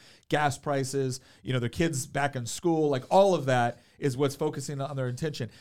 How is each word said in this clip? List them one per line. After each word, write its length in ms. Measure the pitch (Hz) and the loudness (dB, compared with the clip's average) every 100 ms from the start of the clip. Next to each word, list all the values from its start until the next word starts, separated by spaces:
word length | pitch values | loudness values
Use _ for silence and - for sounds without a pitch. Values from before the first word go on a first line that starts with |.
| - - _ | -20 -20 _
gas 300 | 151 147 135 | 0 2 0
prices, 600 | 151 139 135 139 131 127 - - | -2 -2 0 -2 -2 -4 -12 -12
you 120 | - | -4
know, 60 | 127 | -2
their 100 | 117 | -2
kids 360 | - 165 135 - | 0 -2 -2 -4
back 300 | 135 143 135 | -2 -2 -2
in 100 | 117 | -6
school, 440 | - 175 160 151 | -2 0 2 2
like, 160 | 131 131 | 0 2
all 240 | 185 196 | 6 6
of 120 | 170 135 | 4 2
that 340 | 127 120 - _ _ | 2 2 -2 _ _
is 200 | 143 127 | -4 0
what's 180 | 143 139 | 0 0
focusing 460 | 156 147 139 143 | -4 -4 -6 -6
on 140 | 139 139 | -6 -4
their 120 | 127 | -4
attention. 420 | 123 160 143 113 - | -4 -6 -6 -8 -10